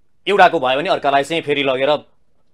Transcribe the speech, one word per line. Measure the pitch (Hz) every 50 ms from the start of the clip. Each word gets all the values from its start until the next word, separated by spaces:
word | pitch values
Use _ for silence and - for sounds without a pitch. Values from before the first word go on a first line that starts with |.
| _ _ _ _ _ 175
एउटाको | 202 196 185 170 170 160
भयो | 131 127 131 139
भने | 156 190
अर्कालाई | 165 135 - 143 139 139 143
चाहिँ | 147 165 165 -
फेरि | 143 143 143 139
लगेर | 135 131 127 135 143 151 135 - - _ _ _ _ _ _ _ _